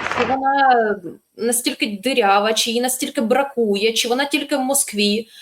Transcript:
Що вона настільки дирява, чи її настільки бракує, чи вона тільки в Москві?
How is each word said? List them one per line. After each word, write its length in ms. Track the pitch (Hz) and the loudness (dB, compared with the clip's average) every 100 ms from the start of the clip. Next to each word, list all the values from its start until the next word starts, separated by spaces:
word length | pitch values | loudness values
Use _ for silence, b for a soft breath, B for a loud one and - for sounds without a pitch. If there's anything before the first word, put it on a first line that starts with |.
| - - | -4 -2
Що 100 | 233 | -2
вона 720 | 269 269 277 269 240 214 202 170 - _ - | 0 0 2 4 4 4 -2 -6 -16 _ -6
настільки 640 | 226 233 - 269 277 202 | -2 -2 -2 -4 -4 -2
дирява, 480 | 254 254 196 202 208 | -2 2 4 4 2
чи 180 | 220 240 | 0 0
її 120 | 226 | 0
настільки 380 | 247 - 285 277 | -2 -2 -4 -4
бракує, 720 | 220 254 277 240 220 202 220 | 0 2 0 0 0 2 0
чи 160 | 226 240 | 0 -2
вона 160 | 247 | -2
тільки 320 | 285 302 294 285 | 0 -2 -2 -2
в 40 | |
Москві? 680 | 262 277 - 208 208 208 226 B | 0 0 -2 -2 0 0 -6 B